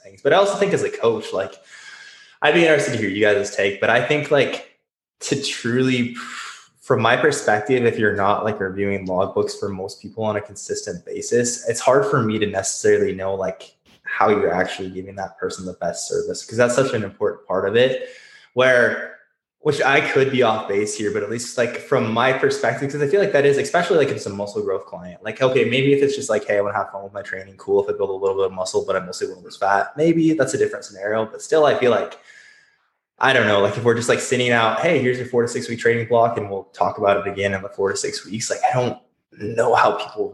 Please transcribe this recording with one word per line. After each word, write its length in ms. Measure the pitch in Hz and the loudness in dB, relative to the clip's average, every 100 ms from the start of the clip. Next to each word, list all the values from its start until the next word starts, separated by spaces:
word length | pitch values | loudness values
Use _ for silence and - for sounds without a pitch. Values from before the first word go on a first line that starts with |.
things. 180 | - - | -20 -4
But 120 | 139 | 2
I 40 | 170 | 4
also 180 | 202 196 | 4 2
think 180 | 196 | 0
as 100 | 151 | 0
a 60 | 104 | -2
coach, 420 | - 117 107 - | -2 0 0 -4
like, 220 | 95 95 - - - - - - - - - | -6 -6 -10 -20 -20 -20 -20 -20 -20 -20 -2
I'd 120 | 147 | 2
be 80 | 170 | 4
interested 300 | 165 147 139 | 4 4 2
to 60 | 117 | -2
hear 120 | 101 | -2
you 140 | 101 | 2
guys' 320 | 107 101 98 - | 2 2 0 0
take, 240 | 101 98 | -2 0
but 100 | 110 | 2
I 160 | 117 - | 2 2
think, 240 | 147 143 | -2 2
like, 480 | 143 - - - _ _ _ _ _ | 2 2 -2 -12 _ _ _ _ _
to 200 | - 131 | -6 -4
truly, 720 | - - 120 123 131 123 120 - - - - - - _ | -4 -6 -2 0 2 2 -2 -6 -12 -12 -14 -16 -20 _
from 200 | - 135 | -2 2
my 140 | 117 123 | 4 4
perspective, 720 | 156 139 - 107 - 127 117 | 2 0 0 0 2 2 2
if 120 | 110 | 2
you're 180 | 107 98 | 0 2
not, 280 | 98 101 | 2 0
like, 160 | 107 104 | -2 -4
reviewing 480 | 95 95 101 98 92 | -6 -4 -4 -4 -2
logbooks 500 | 90 98 107 104 - | -2 0 0 -4 -4
for 120 | 101 | -8
most 320 | 95 95 - | -6 -10 -12
people 240 | 98 110 110 | -16 -8 -4
on 100 | 104 | -4
a 60 | |
consistent 640 | - 101 - 143 - 90 - | -6 -14 -10 -8 -8 -10 -10
basis, 640 | - - 120 120 - - | -10 -2 0 0 -4 -6
it's 100 | 113 | -2
hard 260 | - 135 139 | 4 4 4
for 160 | 139 | 0
me 180 | 110 107 | 0 0
to 60 | 104 | -2
necessarily 680 | 95 - - 107 104 95 92 | -2 -4 -2 2 4 2 -2
know, 200 | 95 98 | -4 -4
like, 400 | 92 - - _ _ _ | -6 -8 -14 _ _ _
how 260 | - - 101 | -8 0 2
you're 240 | 101 92 | 4 2
actually 360 | 90 90 - 95 | 0 -2 -4 -10
giving 260 | 92 95 98 | -10 -12 -10
that 220 | 95 - | -12 -8
person 260 | 92 87 92 | -8 -6 -10
the 80 | |
best 360 | - 87 - - | -6 -6 -6 -6
service, 360 | - - - - | -4 -4 -8 -6
'cause 120 | 110 | 0
that's 180 | 120 127 | 2 2
such 180 | 131 | 0
an 100 | 113 | 0
important 440 | 101 - 101 - - | -6 -4 -4 -4 -4
part 200 | 92 98 | -2 0
of 80 | 117 | 2
it, 320 | 127 131 - - - - _ | 2 0 -8 -16 -20 -20 _
where, 640 | 123 127 123 113 107 - - _ _ _ _ | 2 4 6 4 0 -8 -14 _ _ _ _
which 200 | 151 143 | -2 0
I 200 | 131 143 | 2 2
could 280 | 147 139 135 | 2 2 2
be 140 | 123 | 4
off 240 | 117 110 101 | 2 2 -2
base 280 | 101 104 - | -2 -2 -2
here, 160 | 104 | -4
but 120 | 107 | -2
at 80 | 101 | -4
least, 260 | 117 - - | -6 -6 -2
like, 200 | 117 - | -2 -2
from 360 | - 135 113 | 0 0 2
my 200 | 113 131 | 2 2
perspective, 580 | 131 143 139 117 - 139 | 2 0 0 -2 -2 -4
'cause 100 | 147 | -2
I 60 | 143 | 0
feel 140 | 202 | 2
like 100 | 185 | 2
that 140 | 143 139 | 4 4
is, 120 | 139 | 2
especially, 400 | 139 175 175 170 | 2 0 2 2
like, 120 | 135 | 2
if 80 | - | -2
it's 80 | 107 | -6
a 20 | |
muscle 320 | 98 101 110 | -8 -6 -4
growth 240 | 98 95 - | -2 -4 -6
client, 380 | 90 90 87 | -14 -14 -14
like, 180 | 107 107 | -10 0
okay, 240 | 131 139 117 | 2 2 2
maybe 280 | 131 139 | 2 2
if 100 | 139 | 4
it's 120 | 139 139 | 2 0
just 140 | 117 | -2
like, 160 | 107 - | -2 0
"Hey, 120 | 104 | 0
I 40 | |
wanna 140 | 101 101 | 0 -2
have 160 | 98 | -4
fun 140 | 98 98 | -8 -12
with 80 | |
my 100 | 98 | -12
training," 320 | 98 95 95 95 | -12 -12 -14 -10
cool. 240 | - 98 | 0 2
If 80 | 101 | 2
I 80 | 104 | -2
build 120 | 98 | -4
a 40 | |
little 220 | 95 98 98 | -2 -2 0
bit 100 | 95 | -2
of 60 | |
muscle, 320 | 92 92 104 101 | -2 -4 -2 -2
but 100 | 95 | -4
I 40 | |
mostly 300 | 90 - 101 | -4 -8 -8
wanna 100 | 90 | -8
lose 160 | - - | -14 -4
fat, 360 | 98 98 - 147 | 0 0 0 0
maybe 360 | 165 165 160 | 2 4 2
that's 200 | 156 127 | 2 0
a 40 | 113 | 0
different 280 | 104 104 - | -2 -4 -12
scenario. 400 | 101 104 110 110 | -8 -4 -2 -4
But 160 | - | -8
still, 240 | - 156 147 | -2 2 4
I 140 | - | 4
feel 100 | 123 | 2
like, 300 | 107 - - _ - - _ _ _ _ _ _ - | 2 -2 -12 _ -20 -20 _ _ _ _ _ _ -2
I 160 | 131 | 2
don't 140 | 131 107 | 4 4
know, 140 | 101 | 4
like, 160 | 101 110 | 2 2
if 60 | |
we're 120 | 117 117 | 2 2
just, 140 | 117 | 2
like, 100 | 117 | 0
sending 320 | - 123 123 | 0 0 2
out, 300 | 120 110 113 | 4 2 2
"Hey, 180 | 165 151 | 2 2
here's 180 | 123 123 | 2 -2
your 100 | 120 | -2
four 140 | 120 | 0
to 60 | 117 | 0
six 200 | 127 117 | -2 -6
week 120 | 117 | -2
training 280 | 117 117 110 | 0 0 2
block, 300 | 120 117 113 | 4 4 0
and 140 | 101 | -6
we'll 140 | 98 - | -8 -8
talk 260 | - 95 - | -2 -2 2
about 260 | 101 196 - | 2 2 0
it 60 | |
again 240 | 196 196 190 | -2 -2 -2
in 80 | |
the 60 | 190 | -6
four 200 | - 196 | -2 -2
to 80 | 98 | -2
six 260 | - - | -6 -8
weeks," 280 | - 110 - | -10 -8 -6
like, 80 | - - | -2 0
I 100 | 135 | 0
don't 200 | 123 - _ _ _ - | -2 -4 _ _ _ -12
know 340 | 104 117 120 | -6 -2 2
how 200 | 110 107 | 4 2
people 380 | 104 - 107 98 | 0 -6 -6 -8